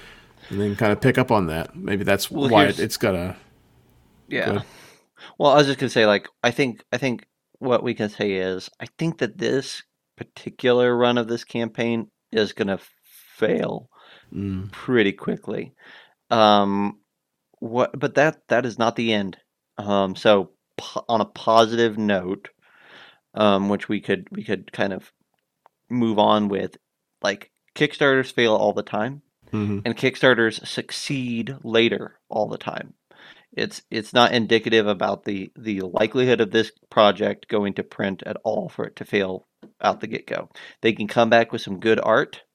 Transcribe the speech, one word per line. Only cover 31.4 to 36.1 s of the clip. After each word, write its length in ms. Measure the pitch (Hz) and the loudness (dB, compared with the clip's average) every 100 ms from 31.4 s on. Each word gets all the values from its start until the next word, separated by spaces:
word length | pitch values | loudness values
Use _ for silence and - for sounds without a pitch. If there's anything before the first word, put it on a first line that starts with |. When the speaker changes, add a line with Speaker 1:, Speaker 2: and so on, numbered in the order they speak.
| 113 135 | -8 -10
Speaker 2:
later 560 | 117 113 113 101 - _ - | 0 2 4 2 -6 _ -8
all 180 | 113 107 | -4 -4
the 100 | 110 | -6
time. 340 | - - - _ _ _ - - _ | -10 -10 -12 _ _ _ -20 -20 _
It's, 300 | - 104 - - | -6 -6 -8 -10
it's 240 | 113 107 | -8 0
not 180 | 123 120 | 4 4
indicative 540 | 123 107 113 110 113 104 | 4 2 0 4 2 2
about 380 | 95 98 101 - | 0 -2 -4 -6
the, 260 | 98 95 - | -8 -8 -12
the 240 | 110 98 | -8 -6
likelihood 580 | 92 87 110 | -4 0 0